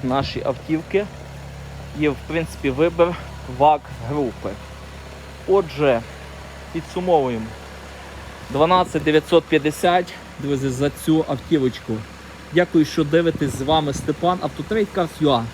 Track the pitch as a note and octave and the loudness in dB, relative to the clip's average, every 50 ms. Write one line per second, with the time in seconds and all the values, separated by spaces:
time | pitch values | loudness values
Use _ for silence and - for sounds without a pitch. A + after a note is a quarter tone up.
0 | - B2+ B2+ C#3 C3+ - - B2+ - - B2+ - - - D#3+ D#3 D#3 - - F#3+ | 0 0 0 0 0 0 -4 -4 -2 -2 -4 -4 -2 -2 -2 -2 -2 0 0 0
1 | G#3 G3+ - - - - - - - - - - - - - - - - - D3 | 0 0 -8 -14 -14 -14 -14 -14 -14 -14 -14 -14 -14 -14 -12 -12 -12 -10 -4 0
2 | D3+ D3 C3+ - - - D#3 E3 E3 D#3+ - - - C#3 B2+ C3+ D#3+ F3 E3 E3 | 0 0 0 0 -6 -4 -2 -2 -2 -4 -6 -2 -2 -2 2 4 2 2 6 4
3 | E3+ F3 F3 - - - - - - - B2+ B2 C#3 D3+ D#3 C#3+ - - C3+ - | 4 4 4 -4 -8 -10 -12 -12 -12 -10 0 4 6 6 6 4 0 -10 -12 -10
4 | A2+ A#2 C#3+ D3 C#3+ A#2 - - - G2+ G#2 - - - - - - - - - | -6 -4 -2 0 -2 -2 -4 -6 -8 -8 -8 -8 -12 -16 -16 -16 -16 -16 -16 -16
5 | - - - - - - - - - - F#3 G3 F#3 D#3 C3 C#3 D3+ C#3 B2 A2+ | -16 -16 -16 -16 -16 -16 -16 -12 0 4 4 4 4 2 -2 2 4 4 4 4
6 | A#2 - - - - - - - - - - - - - - E3 D#3 - - F#3 | 0 -6 -14 -14 -14 -16 -14 -14 -14 -16 -14 -16 -16 -8 -8 -8 -8 -6 -6 -4
7 | F3+ F3+ F3 D#3 C3+ B2+ A#2+ A2+ A2 A2 G#2+ - - - - - - - - - | 2 4 4 4 4 2 0 -2 -6 -8 -10 -14 -14 -16 -16 -16 -16 -16 -16 -16
8 | - - - - - - - - - - C3+ C#3 D#3 E3+ F3+ F#3 F3+ - - D#3+ | -16 -16 -16 -16 -16 -16 -16 -16 -12 -4 2 4 4 6 6 4 4 2 0 0
9 | D3+ D3+ D3+ D#3 D3+ - F3 E3 D#3 - D#3+ D3+ C#3 D3+ D3 - - F3+ F3 F#3 | 2 4 4 4 4 6 4 4 6 6 2 4 4 2 -2 2 2 4 4 4
10 | F#3 - - - - - - - C3+ C#3 C#3+ C3 C3+ C3+ B2+ B2+ C#3+ C#3+ - - | 2 0 -8 -14 -16 -16 -12 -8 -2 -2 0 0 0 -2 0 2 0 0 0 -2
11 | - - D#3 D#3 D#3 - C#3+ B2 - - E3+ D3+ C3 B2+ A#2 - - - A2+ A2 | 2 4 4 4 4 2 -2 -4 0 2 2 4 4 2 0 -2 -6 -6 -6 -6
12 | A2 - - - - - - - - - - E3 F3+ E3+ - E3 D3+ D3+ - - | -6 -10 -14 -16 -16 -16 -16 -16 -14 0 2 2 2 4 4 4 4 4 2 0
13 | D#3 D3 D3+ E3+ E3+ E3 D#3 - D3+ C3+ - - C3+ C3+ D#3 D#3 D3+ D3 C3 - | 0 4 4 4 4 4 0 0 -2 -2 -2 -4 0 2 2 2 2 0 -4 -4
14 | - - D3 - - F3 F3+ F3+ - C#3 - - C#3+ - G#3+ A3 G#3 G#3 - G3 | -2 -4 -4 0 0 0 0 0 -4 -6 -6 -6 -6 -2 0 0 0 0 0 -2
15 | F3 D#3+ - - D#3 D3 C3+ A#2 A#2 A2+ | -2 -2 -2 2 4 4 4 4 2 -2